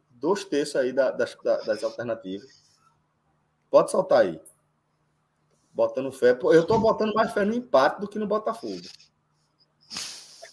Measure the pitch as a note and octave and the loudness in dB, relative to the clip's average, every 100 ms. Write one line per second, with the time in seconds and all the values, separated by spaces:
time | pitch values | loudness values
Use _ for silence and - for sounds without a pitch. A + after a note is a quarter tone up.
0 | _ A#2+ D#3 G3+ - C#3+ C#3+ D3 B2+ B2+ | _ _ -2 -2 -2 -4 -2 -2 0 0
1 | B2+ - A#2 - A#2+ A2 A#2 G#2 A2 - | 0 -2 -6 -4 -4 -2 -2 -4 -4 -6
2 | A#2+ A2 F#2 G2 - _ _ _ _ _ | -8 -8 -8 -12 -14 _ _ _ _ _
3 | _ _ _ _ _ _ _ C#3+ F3 G#3 | _ _ _ _ _ _ _ 4 4 0
4 | F#3 C3+ F#2+ D#2 - - _ _ _ _ | 2 2 2 -2 -14 -20 _ _ _ _
5 | _ _ _ _ _ _ _ - A2+ C3 | _ _ _ _ _ _ _ -2 -2 0
6 | C3+ - B2 B2 E3 E3 E3 G#3+ G#3+ - | -8 2 4 4 6 6 6 2 2 2
7 | G#3+ A3 A3 G#3 G3+ A#3+ B3 C3 C#3+ - | 0 0 0 0 -2 -2 0 2 2 0
8 | G3+ G#3+ G#3 G#3+ A3 A3+ A2 F3+ F3 - | -8 -6 -2 -2 -2 -6 -10 -12 -14 -20
9 | _ _ _ _ _ _ _ _ _ - | _ _ _ _ _ _ _ _ _ -12
10 | - - - - - | -12 -14 -20 -20 -20